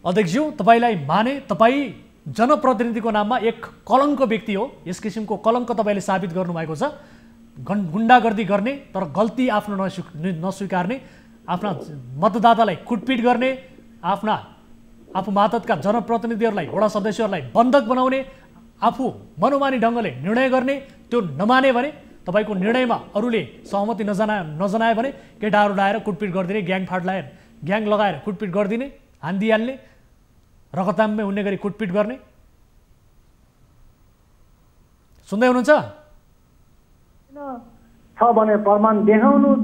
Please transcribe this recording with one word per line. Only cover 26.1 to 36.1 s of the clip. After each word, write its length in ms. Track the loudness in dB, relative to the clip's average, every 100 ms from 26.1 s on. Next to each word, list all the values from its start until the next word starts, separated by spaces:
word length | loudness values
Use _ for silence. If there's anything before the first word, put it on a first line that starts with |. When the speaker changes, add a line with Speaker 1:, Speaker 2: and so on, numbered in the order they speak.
| -6 -4
Speaker 1:
गरिदिने, 280 | -4 -4 -4
ग्याङ 240 | -2 -4 -4
फाट 200 | -4 -4
लाएर, 260 | -6 -8 -20 -20 -12 -4
ग्याङ 200 | -2 0
लगाएर 360 | 2 0 -2 -8
कुटपिट 260 | -6 -4
गरिदिने, 400 | -2 -2 -2 -6 -12 _ _
हानिदिइहाल्ने, 560 | -6 -2 2 2 0 -8 -18 _ _ _ _ _ _ _ _ -4
रगताम्य 480 | -2 0 0 0
हुने 200 | -2 -2
गरी 140 | -4 -4
कुटपिट 340 | -6 -6 -4
गर्ने। 280 | -2 -2 -6 _ _ _ _ _ _ _ _ _ _ _ _ _ _ _ _ -20 _ _ _ _ _ _ _ _ _ _ _ _ _ -8
सुन्दै 180 | 0 2
हुनुहुन्छ? 220 | 4 4 4 2 -14 -20